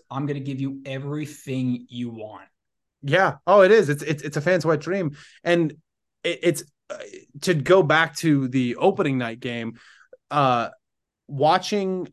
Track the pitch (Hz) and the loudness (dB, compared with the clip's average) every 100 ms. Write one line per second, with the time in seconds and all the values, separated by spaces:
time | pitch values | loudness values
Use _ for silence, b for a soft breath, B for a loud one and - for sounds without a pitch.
0 | - 131 147 143 135 135 135 135 135 135 | -12 -8 -6 -6 -8 -6 -6 -8 -10 -10
1 | 143 151 147 - - 131 127 120 - 120 | -8 -8 -10 -12 -8 -4 -2 -4 -8 -12
2 | 120 110 107 98 95 _ _ _ _ _ | -10 -10 -14 -16 -20 _ _ _ _ _
3 | 143 170 190 - - 202 185 220 147 147 | -2 0 0 0 4 6 8 6 4 0
4 | 151 151 151 147 156 185 156 156 160 196 | -4 -4 -4 -4 0 0 0 -2 -2 -4
5 | 156 143 B B - 175 160 - _ _ | -4 -8 B B 0 2 0 -4 _ _
6 | _ _ 170 170 170 - - _ - - | _ _ -8 -2 0 -2 -4 _ -16 -14
7 | - - - 143 185 160 127 190 151 156 | -14 -20 -20 -6 -2 0 4 4 6 2
8 | 160 - 165 143 131 131 123 113 180 196 | 2 0 0 2 2 0 -2 0 2 2
9 | 156 131 117 113 123 120 113 117 B B | 0 -2 -4 -6 -8 -6 -8 -12 B B
10 | B - - 147 135 123 110 - _ _ | B -20 -4 0 2 2 -2 -8 _ _
11 | _ _ - 139 147 180 190 208 190 185 | _ _ -10 0 2 2 0 -2 -2 -4
12 | 165 | -8